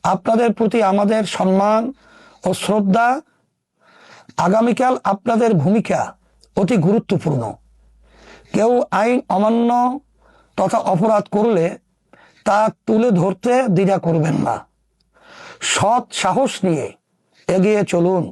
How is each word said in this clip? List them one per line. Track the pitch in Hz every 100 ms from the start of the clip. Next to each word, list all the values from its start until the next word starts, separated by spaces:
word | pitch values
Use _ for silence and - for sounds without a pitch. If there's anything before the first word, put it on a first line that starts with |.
আপনাদের | 175 190 - 226 233
প্রতি | 214 220 233
আমাদের | 202 202 202 220 196
সম্মান | - 185 190 202 220 233 - _ - - _
ও | -
শ্রদ্ধা। | 190 - 208 196 185 240 269 - _ _ _ _ _ _ _ - - - -
আগামীকাল | 170 214 233 240 254 254 -
আপনাদের | 202 - 226 233
ভূমিকা | 196 143 220 - 170 - - _ _ _ -
অতি | 185 233
গুরুত্বপূর্ণ। | 160 226 - 185 165 139 110 - _ _ _ _ _ _ - - _
কেউ | - 220 247 -
আইন | 190 220 247 -
অমান্য | 190 214 233 233 240 247 277 _ _ _ _ _ -
তথা | 190 - -
অপরাধ | 185 220 214 202
করলে | 202 233 196 170 214 _ _ _ - - _ -
তা | 202 214 -
তুলে | - 220 247
ধরতে | 185 185 185 226 247 254
দ্বিধা | 175 190 190
করবেন | 170 165 156 -
না, | - 110 - _ _ _ _ _ - - - - -
সৎ | - 185 240 247
সাহস | - 196 180 269 -
নিয়ে | 185 156 104 - _ _ _ _ -
এগিয়ে | 190 190 208 196
চলুন। | 175 175 185 -